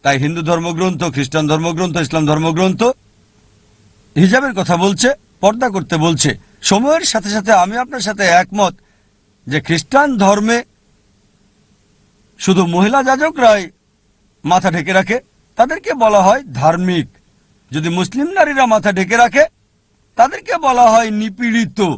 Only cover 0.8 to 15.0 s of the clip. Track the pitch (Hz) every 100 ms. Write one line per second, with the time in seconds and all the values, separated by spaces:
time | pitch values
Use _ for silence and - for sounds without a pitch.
0.8 | 185 165 175 131 135 156 151 156 165 165
1.8 | 180 165 139 160 151 151 160 160 185 185
2.8 | 233 262 _ _ _ _ _ _ _ _
3.8 | _ _ _ - 185 247 277 196 147 170
4.8 | 190 196 247 285 _ _ 196 220 254 190
5.8 | 151 165 160 156 147 127 _ _ - 196
6.8 | 262 320 339 220 202 214 196 208 180 226
7.8 | 254 277 190 202 190 170 185 202 190 -
8.8 | _ _ _ _ _ _ - 147 - 165
9.8 | - 269 294 247 190 208 214 233 254 _
10.8 | _ _ _ _ _ _ _ _ _ _
11.8 | _ _ _ _ _ _ - 185 180 170
12.8 | 202 269 262 269 302 330 240 208 180 _
13.8 | _ _ _ _ _ _ 147 180 185 170
14.8 | 156 190